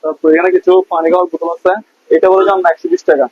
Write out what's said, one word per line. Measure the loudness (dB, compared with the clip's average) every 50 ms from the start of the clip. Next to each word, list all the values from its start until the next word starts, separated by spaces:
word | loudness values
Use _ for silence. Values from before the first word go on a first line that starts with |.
| -6
তারপর | -8 -8 _ 0 2 2
এখানে | 2 2 0 0
কিছু | 0 2 2 2 2 0 _
পানি | -4 -2 -2 0
খাওয়ার | 0 0 -2 -2
বোতল | -6 -8 -8 -8 -8
আছে, | -4 _ -4 -4 -4 -8 _ _ _ _ _ 0
এটা | 2 2 2
পড়বে | 2 2 2
যে | 0 0
আমরা | 0 0 -2 -2
একশো | -2 -4 -4 -4
বিশ | -2 0 0
টাকা | 0 0 0 -4